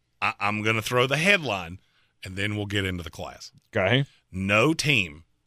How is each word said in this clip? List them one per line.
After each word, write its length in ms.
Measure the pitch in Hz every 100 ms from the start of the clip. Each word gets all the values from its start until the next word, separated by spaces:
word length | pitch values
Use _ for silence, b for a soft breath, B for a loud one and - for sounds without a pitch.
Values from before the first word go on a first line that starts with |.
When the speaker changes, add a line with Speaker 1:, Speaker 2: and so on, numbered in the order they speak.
| _ -
Speaker 1:
I, 120 | 101 -
I'm 220 | 101 107
gonna 180 | 107 113
throw 240 | - 123 131
the 120 | 143
headline, 600 | 185 202 135 98 85 92 _ _ _ _
and 120 | 101 95
then 200 | 104 104
we'll 100 | 101
get 200 | 101 95
into 180 | 90
the 60 | 85
class. 420 | - 71 - - _ _ -
Speaker 2:
Okay. 300 | 95 127 143 b b
Speaker 1:
No 420 | 92 95 104 143
team 500 | 160 151 127 85 76 - _